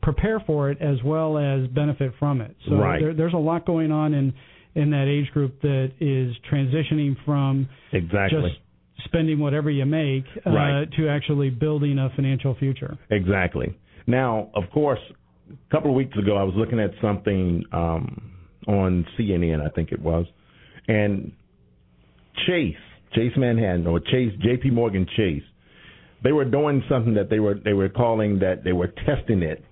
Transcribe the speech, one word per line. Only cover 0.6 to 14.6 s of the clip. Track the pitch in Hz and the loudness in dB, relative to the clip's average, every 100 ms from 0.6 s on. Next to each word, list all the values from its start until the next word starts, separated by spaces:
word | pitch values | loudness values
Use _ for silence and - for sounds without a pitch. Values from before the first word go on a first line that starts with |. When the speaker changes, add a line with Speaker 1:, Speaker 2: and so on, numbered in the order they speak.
| 139 | 0
Speaker 1:
it | 143 | -2
as | 151 139 | -2 0
well | 127 156 160 156 | 0 0 0 0
as | 143 139 127 | 0 0 -2
benefit | 127 147 139 135 - | -2 -2 -2 -4 -2
from | 147 139 | -2 -2
it. | 104 - - | -4 -10 0
So | - | 2
Speaker 2:
Right. | 190 156 | 2 2
Speaker 1:
there, | 151 | 0
there's | 160 165 | 0 0
a | 170 | 0
lot | 151 165 | 0 0
going | 170 165 160 | 0 0 2
on | 151 151 | 0 0
in, | 147 135 131 - - _ | 2 0 -2 -14 -20 _
in | - 151 | -2 0
that | 143 139 | 2 2
age | 143 139 | 0 0
group | 151 139 135 | 0 -2 -2
that | 147 135 131 131 | -2 0 -2 -2
is | 147 135 127 117 - | -2 0 -2 -6 -4
transitioning | 143 135 151 147 156 143 131 | -2 0 0 0 0 0 -2
from | - 143 139 135 131 - - | -2 0 2 0 -2 -8 -4
Speaker 2:
Exactly. | - 85 101 98 - | -4 0 0 2 2
Speaker 1:
just | 87 - _ _ _ - - | -2 -4 _ _ _ -18 -4
spending | 170 160 151 | 0 2 0
whatever | 147 147 151 | 0 0 0
you | 143 135 | 0 0
make, | 156 147 135 131 - - | 0 0 -2 -6 -8 0
uh, | |
Speaker 2:
Right. | 147 143 139 147 | 2 2 0 -2
Speaker 1:
to | - 156 | -2 0
actually | 143 139 143 139 | 0 0 0 0
building | 120 151 151 143 139 | 0 0 0 0 0
a | 135 | 0
financial | 131 135 135 139 127 | 0 0 0 -2 -2
future. | 139 131 - - - | -2 -2 -8 -12 -4
Speaker 2:
Exactly. | 104 92 98 87 - 62 98 _ - - | -2 2 2 2 -2 -4 -6 _ -10 -2
Now, | 123 131 110 104 | 0 2 -2 -2
of | 107 | -6